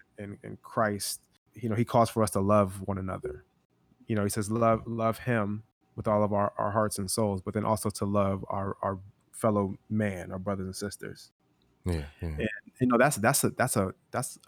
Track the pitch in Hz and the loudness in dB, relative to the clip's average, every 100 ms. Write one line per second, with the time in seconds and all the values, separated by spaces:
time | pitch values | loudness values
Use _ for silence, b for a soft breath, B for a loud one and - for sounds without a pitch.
0 | _ - 101 101 107 104 - - 107 101 | _ -14 -12 -12 -14 -14 -4 0 2 0
1 | - - _ _ _ - 117 107 117 123 | -6 -8 _ _ _ -8 -2 0 4 6
2 | 113 113 107 98 98 104 98 98 95 98 | 6 4 2 2 4 6 4 -2 -6 -4
3 | 95 95 - - - _ _ _ _ _ | -4 -6 -8 -10 -18 _ _ _ _ _
4 | - 107 101 113 101 113 113 113 117 113 | -2 0 0 -2 -2 2 4 2 -2 -2
5 | 113 107 - 117 101 107 - _ _ - | -2 -2 -2 0 0 -6 -10 _ _ -6
6 | 110 104 104 104 101 - 107 107 107 - | 0 2 2 2 0 0 0 0 0 -2
7 | 95 - 107 95 107 104 107 107 107 - | -4 0 0 0 -2 -2 0 0 -2 -4
8 | 101 101 98 95 - 98 98 - 98 95 | 0 2 2 -2 -4 -6 -6 -4 -4 -4
9 | 98 _ _ - 113 104 95 98 _ 107 | -10 _ _ -2 2 2 0 -4 _ 0
10 | 104 92 92 95 95 98 95 95 101 - | 0 -2 -8 -6 -4 -4 -6 -6 -8 -8
11 | 50 - - _ _ _ _ _ 90 82 | -14 -14 -20 _ _ _ _ _ -4 -4
12 | 73 - 85 76 110 - - - 127 120 | -6 -10 -8 -4 -6 -6 -18 -2 2 6
13 | 139 104 113 147 117 - 113 113 92 - | 4 4 2 2 0 0 0 2 0 -4
14 | _ 113 - - | _ -6 -6 -12